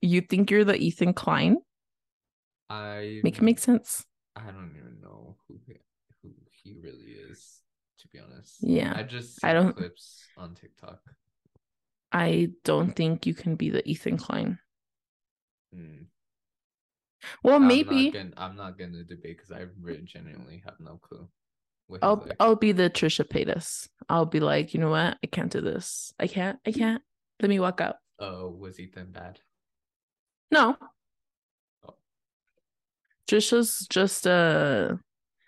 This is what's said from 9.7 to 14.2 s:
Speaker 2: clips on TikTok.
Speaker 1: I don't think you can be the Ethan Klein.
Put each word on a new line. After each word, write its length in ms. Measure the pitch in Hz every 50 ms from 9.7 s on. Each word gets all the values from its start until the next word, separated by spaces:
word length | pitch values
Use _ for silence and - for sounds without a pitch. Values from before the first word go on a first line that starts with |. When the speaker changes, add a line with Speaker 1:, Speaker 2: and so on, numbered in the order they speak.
| -
Speaker 2:
clips 500 | - - - - _ - - - - - _ _ -
on 180 | 90 85 87
TikTok. 440 | - - - _ _ - - 87 - _ _ - _ _ _ _ _ _ _ _ _ _ _ _ _ _ _ _ _ _ _
Speaker 1:
I 380 | - 175 170 165 165 170 170 170 - - -
don't 320 | 156 151 151 170 180 -
think 320 | - 165 160 165 - - 165
you 80 | 165
can 200 | - - 170 160
be 140 | 160 160 -
the 180 | - - - 151
Ethan 300 | 156 - - - -
Klein. 400 | 165